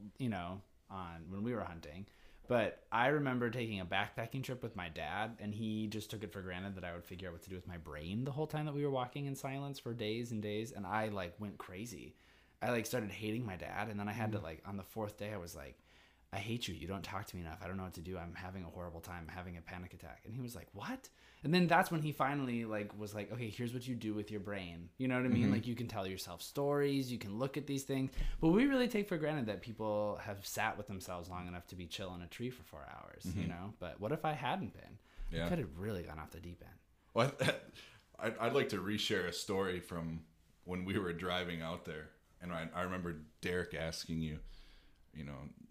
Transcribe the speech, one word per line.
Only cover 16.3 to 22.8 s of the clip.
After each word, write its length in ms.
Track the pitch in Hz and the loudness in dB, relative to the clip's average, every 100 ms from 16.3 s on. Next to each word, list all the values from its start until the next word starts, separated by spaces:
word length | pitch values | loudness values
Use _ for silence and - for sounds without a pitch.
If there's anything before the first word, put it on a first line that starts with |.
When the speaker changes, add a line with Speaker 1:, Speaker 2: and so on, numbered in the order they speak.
Speaker 1:
"I 60 | 95 | -6
hate 300 | 101 117 - | -2 -2 -2
you. 80 | 80 | -4
You 120 | 85 | -4
don't 160 | 95 | -4
talk 220 | 82 98 101 | -4 -6 -6
to 80 | 92 | -6
me 60 | |
enough. 200 | 82 80 | -8 -6
I 40 | 87 | -6
don't 100 | 95 | -4
know 60 | |
what 100 | 92 87 | -4 -6
to 60 | |
do. 140 | 85 92 | -6 -6
I'm 180 | 85 85 | -6 -8
having 280 | 92 95 | -8 -6
a 60 | 87 | -8
horrible 300 | 90 87 82 | -6 -6 -8
time, 260 | 87 87 80 | -8 -8 -8
having 300 | 92 90 87 | -8 -8 -8
a 40 | |
panic 340 | 80 90 90 85 | -8 -10 -10 -12
attack." 260 | 82 - - | -14 -14 -10
And 80 | 113 | -6
he 60 | |
was 140 | 123 98 | -6 -8
like, 120 | - | -10
"What?" 360 | 95 135 254 - - - - | -8 -6 -6 -8 -20 -20 -4
And 100 | 143 | 6
then 140 | 180 175 | 8 10
that's 240 | 170 185 | 10 8
when 100 | 165 | 4
he 100 | 151 | 0
finally, 540 | 139 135 143 131 120 113 | 2 2 4 2 0 0
like, 320 | 107 | 0